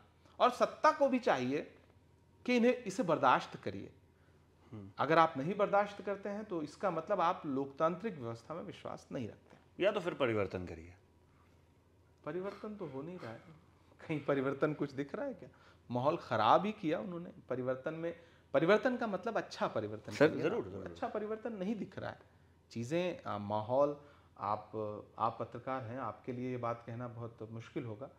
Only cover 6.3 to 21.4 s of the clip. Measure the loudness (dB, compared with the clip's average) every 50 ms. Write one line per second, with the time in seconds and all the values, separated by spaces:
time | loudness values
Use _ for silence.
6.3 | -6 -6 -6 -6 -4 -4 -4 -6 -6 -4 -4 -2 -2 -2 -2 0 0 2 2 2
7.3 | 2 0 -2 -2 -2 -2 -2 -4 -2 0 0 2 2 0 -4 -6 -6 -6 -6 -8
8.3 | -8 -8 -10 -10 -10 -10 -10 -10 -12 -12 -10 -10 -10 -12 -12 -10 -8 -6 -6 -6
9.3 | -8 -12 -20 -20 -20 -20 _ _ _ 0 2 2 2 2 -2 -4 0 2 2 4
10.3 | 4 2 2 0 -2 -4 -6 -8 -10 -12 -14 -16 -20 -20 _ _ _ _ _ _
11.3 | _ _ _ _ _ _ _ _ _ _ _ _ _ _ _ _ _ _ -10 -8
12.3 | -8 -6 -6 -8 -8 -10 -10 -12 -10 -10 -10 -8 -8 -8 -10 -10 -10 -10 -10 -10
13.3 | -12 -12 -14 -20 -20 -20 -20 -20 -20 _ _ _ -20 -12 -6 -4 -4 -2 0 2
14.3 | 2 2 2 0 0 2 0 0 2 0 -4 -4 -2 -4 -6 -4 -6 -6 -4 -6
15.3 | -6 -8 -12 -18 -20 -20 -20 -20 -20 -20 _ -4 -2 0 2 2 0 0 -2 0
16.3 | 2 4 6 8 8 6 6 2 -2 -2 -2 -2 0 0 -2 -6 -8 -8 -10 -12
17.3 | -14 -16 -8 -6 -4 -2 0 -2 -2 -2 -4 -6 -4 -4 -4 -6 -6 -8 -14 -20
18.3 | -20 -20 _ _ 2 4 6 6 6 6 6 2 0 0 0 -2 -2 -2 -2 -2
19.3 | -2 -2 -4 -4 -4 -2 -2 -2 0 -2 -4 -4 -6 -8 -10 -6 4 6 6 6
20.3 | 6 4 0 0 0 -2 -4 -6 -8 -8 -10 -10 -8 -8 -6 -6 -4 -4 -4 -4
21.3 | -6 -6